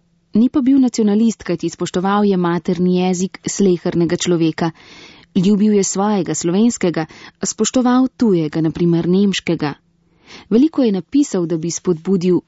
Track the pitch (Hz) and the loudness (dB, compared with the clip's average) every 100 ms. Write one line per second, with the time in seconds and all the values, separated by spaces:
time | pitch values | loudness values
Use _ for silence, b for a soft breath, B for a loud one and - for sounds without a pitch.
0 | _ _ _ 214 254 311 254 277 254 - | _ _ _ 0 2 2 2 4 2 2
1 | 208 214 226 - - 170 165 - 175 180 | 0 2 2 0 -6 -4 -6 -6 -6 -2
2 | 196 208 208 185 175 175 - 175 180 180 | 0 2 2 2 0 -2 -2 0 0 2
3 | 185 180 190 - - - 190 175 180 165 | 0 -2 -4 -6 -10 0 2 2 -2 -2
4 | 165 170 180 170 165 - 165 B B B | 0 -2 -2 0 0 0 -4 B B B
5 | B B B 196 185 202 214 202 185 185 | B B B -2 2 2 2 2 0 -2
6 | 208 202 160 156 170 190 233 - 180 160 | -2 -2 -2 -4 -2 2 0 0 -2 -2
7 | 160 B B - - - 214 262 247 254 | -8 B B -10 -10 -4 -2 0 2 2
8 | 262 - 226 175 151 160 160 - 175 170 | 0 0 0 2 0 -2 -4 0 0 2
9 | 165 185 202 180 - 160 147 - _ _ | 2 2 0 -2 -4 -4 -4 -8 _ _
10 | _ B B B B 220 311 - 233 185 | _ B B B B 2 2 2 0 0
11 | - 285 285 190 170 165 170 - 180 160 | -2 -2 0 -2 -2 -4 -6 -6 -4 -4
12 | 175 190 180 170 | -2 0 2 0